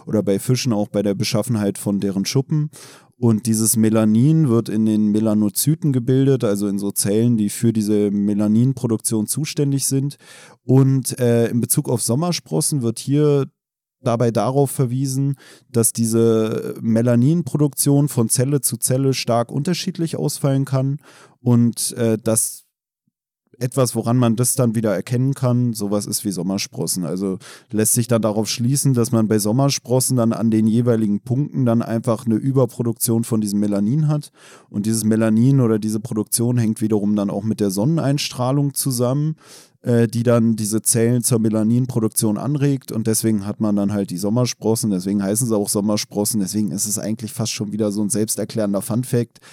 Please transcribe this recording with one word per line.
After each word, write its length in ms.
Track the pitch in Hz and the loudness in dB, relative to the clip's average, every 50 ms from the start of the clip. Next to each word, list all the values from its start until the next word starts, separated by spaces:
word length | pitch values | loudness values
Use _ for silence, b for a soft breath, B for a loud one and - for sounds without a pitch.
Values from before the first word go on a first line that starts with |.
| B | B
oder 160 | - 110 104 | -2 -2 0
bei 160 | 95 101 98 98 | 0 2 0 0
Fischen 340 | - - 127 120 - 127 | 0 0 -2 0 0 -2
auch 140 | 107 104 104 | 0 -2 -2
bei 160 | - - 101 | -2 -2 -2
der 120 | 101 101 98 | 0 0 -2
Beschaffenheit 600 | 98 107 - - 110 104 - 117 107 104 101 98 | -2 -2 -2 -2 -2 -2 0 -2 0 0 -2 -2
von 220 | - - 104 101 98 | -2 -4 -2 -2 -2
deren 260 | 98 98 92 98 95 | -2 -2 -2 -2 -4
Schuppen. 460 | - - 135 131 - 156 151 151 151 B B B B B B B B B - | -2 -2 -2 -2 0 -2 -2 -2 -4 B B B B B B B B B 0
Und 280 | 120 117 110 104 - | 2 2 2 2 2
dieses 300 | 113 110 107 113 107 - | 0 0 2 2 0 2
Melanin 720 | 110 110 110 110 110 110 107 107 113 131 151 160 160 156 127 | 2 2 2 4 2 4 4 4 4 4 4 4 4 4 4
wird 200 | 113 117 110 - | 2 2 0 0
in 180 | 98 110 110 | -2 0 0
den 220 | 110 107 107 107 104 | 2 2 2 2 2
Melanozyten 840 | 104 107 110 110 107 107 107 101 - - - 143 160 - - 151 | 2 2 2 2 2 2 2 0 0 -2 0 0 0 0 0 0
gebildet, 520 | 131 127 117 127 131 131 135 139 135 123 123 | 0 0 0 2 2 4 4 4 2 2 2
also 240 | 107 101 101 104 101 | 0 0 0 0 -2
in 100 | 98 101 | -2 -2
so 140 | 101 101 | -4 -4
Zellen, 440 | - - - 104 101 110 120 120 120 | -4 -2 -2 0 2 2 4 4 2
die 140 | 107 104 101 | 2 0 -2
für 220 | - - 117 117 | -2 0 0 2
diese 400 | 110 110 104 104 107 104 104 101 | 2 2 0 2 2 2 2 2
Melaninproduktion 1120 | 101 101 101 104 104 101 107 104 107 113 123 135 127 - - 117 110 104 - - 113 110 104 | 0 0 0 0 0 0 2 2 4 4 4 2 0 -2 -2 -2 -2 -2 -2 -2 -2 -2 -2
zuständig 600 | - - 135 156 - - - 143 143 139 139 - | -2 -4 -6 -6 -6 -2 -2 0 0 0 -2 -2
sind. 320 | - 135 135 135 143 - B B B B B B B B B | -2 -2 -2 -2 -2 -6 B B B B B B B B B
Und, 560 | - - 127 135 135 135 135 135 - - 120 - | 0 4 6 6 6 6 4 2 0 -4 -4 0
äh, 300 | 123 120 117 117 117 98 | 2 2 4 4 2 2
in 120 | 104 120 | 0 -2
Bezug 280 | 110 - - 156 139 139 | 0 0 -2 -2 0 -2
auf 120 | 127 110 | -2 -2
Sommersprossen 800 | - - 117 143 175 175 165 - _ - 156 156 151 - 156 139 | 0 -2 -2 0 0 -2 -4 -4 _ -4 -2 -2 0 0 -2 0
wird 180 | 117 117 113 - | -2 -2 -4 -4
hier 460 | - 135 139 147 151 147 143 139 135 - _ _ _ _ _ _ _ _ _ _ - | -4 0 2 2 4 4 4 2 0 -2 _ _ _ _ _ _ _ _ _ _ -2
dabei 280 | 123 117 117 123 117 | -2 0 2 0 0
darauf 360 | 110 117 104 123 131 143 139 135 | 2 0 0 0 2 2 0 0
verwiesen, 640 | - - 135 117 123 131 139 135 131 135 139 139 139 B B B B B B B | 0 -2 -2 -2 0 -2 -2 -2 -2 -2 -2 -2 -2 B B B B B B B
dass 220 | - 113 110 - | 0 0 0 0
diese 840 | - 117 117 110 113 113 113 113 113 110 110 110 120 123 - - - - | 0 -2 -2 0 2 4 4 4 4 2 2 0 -2 -4 -6 -8 -10 -6
Melaninproduktion 1300 | 123 113 110 113 120 123 120 120 123 147 165 175 160 - - 147 151 143 - - - 143 143 143 147 139 | -2 0 0 2 2 4 4 4 4 4 2 0 -2 -2 -2 0 0 0 0 0 0 2 4 2 2 2
von 200 | - 123 113 110 | 0 0 0 0
Zelle 320 | - - 127 139 147 135 | 0 0 0 0 0 -2
zu 160 | - - 113 | -2 -2 -4
Zelle 380 | 107 - - 127 131 135 135 127 | -4 -2 -2 0 2 2 0 0
stark 380 | - - 117 113 117 117 - | -2 -2 0 0 0 0 -2
unterschiedlich 640 | - 139 143 185 175 - - 190 165 - 165 156 - | -4 -4 -2 -2 -2 -2 -4 -8 -4 -4 -6 -6 -4
ausfallen 480 | - 151 151 - - - 139 135 135 135 | -4 -4 -4 -4 -2 0 0 2 0 0
kann 340 | - 135 131 135 135 143 - B B B B B B B B | 0 -2 -2 0 -2 -4 -6 B B B B B B B B
und, 540 | - 123 120 117 120 117 107 - - - | 2 4 4 6 4 4 2 -2 -6 -6
äh, 260 | - 117 117 113 110 107 | -4 -2 0 0 0 0
dass 460 | - 113 110 113 - - - - _ _ _ _ _ _ _ _ _ _ _ _ _ _ _ _ _ _ - - | 0 0 0 0 0 -4 -6 -14 _ _ _ _ _ _ _ _ _ _ _ _ _ _ _ _ _ _ -10 -8
etwas, 360 | 120 123 - 139 127 120 - | -8 -4 0 0 0 0 0
woran 220 | 113 104 113 123 | -4 -2 0 2
man 180 | 127 123 117 110 | 2 2 2 2
das 200 | 107 - - - | 0 0 -2 0
dann 180 | - 123 117 107 | 0 0 0 0
wieder 180 | 117 110 107 92 | 0 0 0 -2
erkennen 400 | 90 - - 123 120 131 135 135 | -2 -4 -2 -2 0 0 0 -2
kann, 380 | - 135 123 120 123 123 120 | -2 0 0 2 2 0 0
sowas 340 | 110 104 101 101 104 104 101 | -2 -4 -4 -2 -2 -2 -2
ist 180 | - 98 - - | -4 -6 -6 -4
wie 80 | 104 | -4
Sommersprossen. 720 | 90 90 85 95 95 98 - - - - 85 82 - 92 87 | -4 -4 -4 -4 -4 -4 -6 -8 -8 -8 -6 -4 -4 -4 -4
Also 340 | 76 87 92 98 95 92 - B B B B B B | -4 -4 -4 -4 -4 -4 -6 B B B B B B
lässt 220 | 110 107 110 - | -2 0 0 0
sich 160 | - 127 113 - | 0 0 0 0
dann 140 | 117 113 | 0 0
darauf 260 | 107 110 101 110 107 - | 2 0 0 -2 -2 -4
schließen, 440 | - - 117 123 139 135 - 139 127 | -4 -2 -2 -2 0 0 0 0 2
dass 180 | 120 113 - | 2 2 2
man 160 | 117 113 110 101 | 2 2 2 2
bei 100 | 110 107 | 2 0
Sommersprossen 800 | 101 104 110 135 139 139 135 - - - 123 127 127 - 131 | 2 0 0 2 2 0 0 -2 -4 0 0 0 0 0 0
dann 160 | 120 113 113 | 0 0 0
an 180 | 113 - 110 113 | 0 0 0 2
den 160 | 110 110 110 | 2 2 2
jeweiligen 540 | 110 107 120 120 123 113 110 110 101 101 101 | 2 2 2 2 2 2 2 2 0 -2 -2
Punkten 440 | - - 120 135 147 - - 139 127 | -2 -4 -2 -2 -2 -4 -2 -2 0
dann 160 | 120 113 117 | 2 2 0
einfach 440 | - - 113 117 - 123 113 104 117 | 0 -2 -4 -4 -2 -2 -4 -2 0
eine 100 | 113 110 | -2 -2
Überproduktion 840 | - - 135 127 135 127 117 - - 120 117 113 - - 120 113 113 | 0 0 0 2 2 0 0 -2 -4 -4 -4 -4 -4 -2 0 0 0
von 180 | 113 - 113 110 | 0 0 -2 -2
diesem 200 | 107 101 101 101 | -2 0 0 0
Melanin 480 | 104 104 101 101 101 107 135 160 156 147 | 0 0 0 0 0 0 0 2 2 0
hat. 240 | 156 147 139 - B B B B B B B B | 0 -2 -4 -8 B B B B B B B B
Und 180 | - 110 98 | -6 -4 -2
dieses 180 | 110 113 110 107 | 0 -2 0 0
Melanin 560 | 110 110 110 113 113 110 113 120 135 139 135 | 0 2 2 2 2 4 4 4 4 4 4
oder 180 | 123 110 110 107 | 4 4 2 0
diese 220 | 107 107 107 107 | 0 -2 -4 -4
Produktion 580 | 110 - 110 107 104 - - - 117 120 123 120 | -6 -4 -4 -4 -4 -2 -2 -2 0 0 0 0
hängt 220 | 113 107 110 - | 0 0 0 -2
wiederum 340 | 110 107 110 101 101 104 104 | 0 0 0 0 0 0 0
dann 160 | 104 101 101 | 0 -2 -2
auch 140 | - 101 104 | -4 -4 -4
mit 160 | 110 104 - | -4 -2 -2
der 100 | 104 101 | -2 -2
Sonneneinstrahlung 1040 | 92 98 107 147 165 160 120 135 143 143 - - - 127 120 127 139 147 143 139 - | -2 0 0 0 0 0 0 0 -2 -2 -4 -6 -6 -4 -4 -2 0 0 0 -2 -4
zusammen, 640 | - - 139 127 120 123 123 135 147 147 156 156 B B B B B B B B B | -4 -4 -4 -2 -2 -2 0 0 -2 -2 -4 -6 B B B B B B B B B
äh, 240 | - 123 120 117 117 110 | -2 0 2 2 4 2
die 140 | - 117 | 2 2
dann 340 | 117 120 117 120 113 113 113 | 2 4 4 4 4 2 2
diese 240 | 107 107 101 110 110 | 0 -2 -2 -2 -2
Zellen 400 | - - - 113 113 117 123 120 113 | 0 0 2 2 2 4 2 2 2
zur 160 | - 123 113 | 2 0 2
Melaninproduktion 1000 | 110 113 107 110 107 110 120 123 131 123 - 123 110 110 - - 117 107 104 - | 2 2 0 2 2 2 2 2 0 0 -2 -2 -2 -2 -2 0 0 0 -2 -2
anregt 540 | 95 135 147 139 139 143 139 131 - - | -4 -4 -2 0 0 0 0 -2 -4 -6
und 160 | - 113 107 110 | -6 -4 -2 0
deswegen 360 | 110 - - 113 110 101 98 | 0 0 0 0 0 0 -2
hat 120 | 104 98 - | -6 -4 -2
man 140 | 110 107 101 | -2 0 0
dann 180 | 101 101 101 | 2 0 0
halt 180 | 104 101 98 92 | 0 -2 -2 -4
die 60 | 92 | -4
Sommersprossen, 720 | 87 101 101 113 123 123 123 - - - 107 113 - 135 107 | -4 -2 0 0 0 0 0 -2 -4 0 0 0 0 0 -2
deswegen 320 | 98 90 90 98 101 101 98 | -2 -2 -2 -2 -2 -2 0
heißen 240 | 95 107 110 127 117 | 0 -2 0 0 0
sie 80 | 110 | 0
auch 120 | 101 101 98 | 0 0 0
Sommersprossen, 720 | - 104 98 107 104 104 - - - 104 104 - - 107 | -2 -2 0 0 -2 -2 -4 -6 -4 -4 -2 -2 -2 -2
deswegen 300 | 95 92 101 107 107 90 | -4 -2 -2 -4 -4 -2
ist 160 | 76 104 - | -4 -6 -6
es 140 | 104 101 107 | -4 -6 -6
eigentlich 320 | - 101 113 - 110 104 | -6 -6 -6 -6 -8 -12
fast 180 | - - 113 - | -6 -6 -6 -6
schon 220 | - - 107 104 | -4 -6 -6 -6
wieder 180 | 104 107 110 104 | -4 -2 -2 -2
so 100 | 98 107 | -2 -2
ein 80 | 104 95 | -2 -2
selbsterklärender 720 | - 101 110 110 - 101 107 - - 117 104 101 101 95 | -2 -2 -2 -2 -4 -6 -6 -6 -4 -4 -2 -2 -2 -4
Funfact. 600 | - - 107 120 127 - 127 120 117 - _ - B B | -2 -2 -4 -4 -2 -2 -2 -2 -2 -4 _ -20 B B